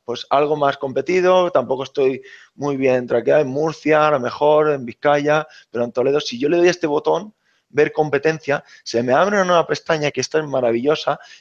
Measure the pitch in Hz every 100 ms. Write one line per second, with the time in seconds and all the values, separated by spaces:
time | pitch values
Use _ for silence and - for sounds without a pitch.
0 | - 120 - 135 147 147 139 139 135 131
1 | 135 185 180 185 175 143 120 131 131 -
2 | 131 127 - - - - 143 135 131 127
3 | 120 120 113 151 135 139 160 151 151 151
4 | 151 143 120 - 147 151 151 143 117 -
5 | 147 147 147 156 151 - _ 117 120 127
6 | 131 147 - 120 143 170 175 175 156 147
7 | 156 160 214 _ _ _ _ 139 156 156
8 | 151 139 156 160 139 147 - - - 117
9 | 123 139 190 208 180 170 - 160 - 160
10 | 147 131 - 156 151 135 120 117 143 156
11 | - 151 - -